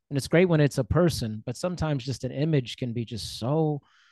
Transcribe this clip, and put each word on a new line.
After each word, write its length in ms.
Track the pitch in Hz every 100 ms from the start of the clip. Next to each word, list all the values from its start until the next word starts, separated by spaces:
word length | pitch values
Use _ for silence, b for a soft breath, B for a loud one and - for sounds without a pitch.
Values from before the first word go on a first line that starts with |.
| _
And 60 | 143
it's 100 | -
great 180 | 165 185
when 120 | 160
it's 180 | 143 -
a 60 |
person, 580 | 117 156 175 - 117 107 -
but 100 | 120
sometimes 480 | 180 170 156 143
just 200 | 127 120
an 80 | 127
image 440 | 135 160 151 113 -
can 160 | 123
be 120 | 113 113
just 320 | 110 - -
so 420 | 113 156 156 147 b b b